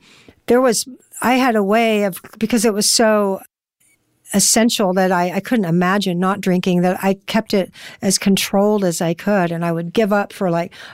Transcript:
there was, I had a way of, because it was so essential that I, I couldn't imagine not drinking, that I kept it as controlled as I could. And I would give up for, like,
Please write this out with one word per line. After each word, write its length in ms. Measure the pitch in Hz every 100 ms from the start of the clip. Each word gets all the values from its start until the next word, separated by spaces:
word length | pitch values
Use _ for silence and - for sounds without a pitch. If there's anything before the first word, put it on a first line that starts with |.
| _ - - _ -
there 140 | 240
was, 260 | 262 220 - 247 _ -
I 120 | 220
had 220 | 254 262 220
a 80 |
way 400 | 196 220 226 214
of, 160 | 202 175 - -
because 260 | 220 240
it 80 | 226
was 160 | 202 208
so 520 | - 220 214 202 190 - _ _ _ _ _ _ _ -
essential 600 | 202 - - 233 - 190
that 180 | 185 185
I, 180 | 180 180
I 100 | 196
couldn't 260 | 196 247 175
imagine 520 | 175 180 208 196 175
not 220 | 190 202
drinking, 420 | 190 180 190 180
that 160 | 180 190
I 100 | 196 196 -
kept 280 | 226 220
it 160 | 208 180 - - -
as 160 | 202 -
controlled 640 | 202 196 - 196 208 214
as 180 | 185 160
I 140 | 165
could. 380 | 170 - 202 175
And 120 | 170
I 60 | 170
would 220 | 165 170
give 200 | 233 214
up 200 | 208 196
for, 180 | - 190
like, 220 | 170 170 - -